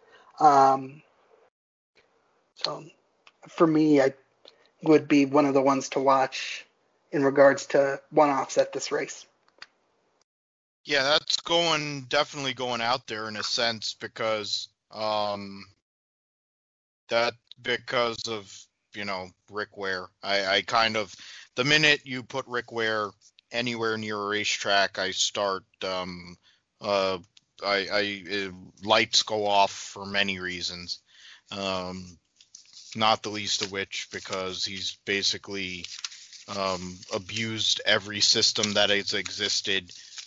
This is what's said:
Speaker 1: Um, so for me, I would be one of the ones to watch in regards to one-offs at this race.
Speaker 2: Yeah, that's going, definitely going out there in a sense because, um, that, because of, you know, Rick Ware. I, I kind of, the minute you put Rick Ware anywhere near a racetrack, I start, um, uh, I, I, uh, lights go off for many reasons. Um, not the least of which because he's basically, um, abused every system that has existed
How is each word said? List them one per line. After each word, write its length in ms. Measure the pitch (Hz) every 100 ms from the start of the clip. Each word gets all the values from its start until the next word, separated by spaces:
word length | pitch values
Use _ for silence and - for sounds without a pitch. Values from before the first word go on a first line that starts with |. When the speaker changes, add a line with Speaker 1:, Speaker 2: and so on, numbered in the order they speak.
| _ - _ -
Speaker 1:
Um, 640 | 151 139 135 135 131 151 _ _ _ _ _ _ _ _ _ _ _ _ _ _ _ _
so 300 | - - 156 _ _ _ - _ -
for 200 | - 165
me, 340 | 156 156 143
I 120 | 135 - _ _ - _ _ _
would 260 | 160 151 139
be 160 | 147 139
one 200 | 143 143
of 80 |
the 80 | 135
ones 280 | 135 135 135
to 100 | 139
watch 640 | 135 131 131 - - - - _ _ _ _
in 120 | 139
regards 420 | 139 143 139 135 -
to 320 | 147 139 139 _
one-offs 460 | 156 147 135 127 147
at 140 | 131
this 200 | 135 -
race. 320 | 131 127 - - _ _ _ - _ _ _ _ _ _ _ _ _ _ _ -
Speaker 2:
Yeah, 180 | 143
that's 340 | 135 160 - -
going, 640 | - 170 170 156 147 143
definitely 500 | 127 147 147 151 135
going 280 | 120 123 117
out 240 | 117 135 -
there 200 | 110 110
in 80 | 107
a 80 |
sense 520 | - - 117 110 - -
because, 680 | 113 - 113 107 101 - - _ _
um, 760 | 104 107 107 104 101 98 98 98 _ _ _ _ _ _ _ _ _ _ _ _ _ -
that, 240 | 117 120 117 _ -
because 640 | 120 117 - 127 117 110 113
of, 300 | 110 95 - - _ _
you 100 | 107 101
know, 220 | 95 92 _ _
Rick 240 | 101 101 101
Ware. 320 | 98 92 92 _
I, 220 | 98 101 95
I 160 | 101
kind 340 | 95 120 113 110
of, 180 | 98 - - - - -
the 100 | 135
minute 360 | 151 151 147 139
you 180 | 127
put 240 | 120 135 123
Rick 240 | 120 117
Ware 380 | 117 110 110 104 - _ _ _
anywhere 460 | 117 123 117 113 110
near 200 | 107 104
a 100 | 101
racetrack, 680 | 104 104 - 110 98 95 -
I 140 | 95
start, 540 | 95 - 110 101 95 _ -
um, 540 | 95 92 90 87 87 90 _ _ _ _
uh, 380 | 104 101 95 92 - _ _ -
I, 240 | 98 98 87
I, 320 | 104 101 101 87 101 98
uh, 40 | 92 92 _
lights 400 | 101 110 113 -
go 220 | - 107 104
off 260 | 101 98
for 340 | - - 101 98
many 340 | 101 98 92
reasons. 600 | 90 90 87 87 87 - _ - - - -
Um, 640 | 101 98 95 92 92 90 87 _ _ _ - _ - - 110
not 260 | 110 107
the 80 | 107
least 320 | 104 101 -
of 100 | 101
which 360 | 98 95 - -
because 540 | 98 - 98 92 90 -
he's 320 | 95 90 - -
basically, 800 | 101 92 98 - 98 92 90 85 - - - - - - 101
um, 400 | 95 90 90 90 -
abused 680 | 110 92 104 113 110 107 - -
every 360 | 104 101 104
system 520 | - 117 107 - 104
that 160 | 104 101
has 240 | 101 92
existed 800 | 104 90 - 101 - - 98 87 - - -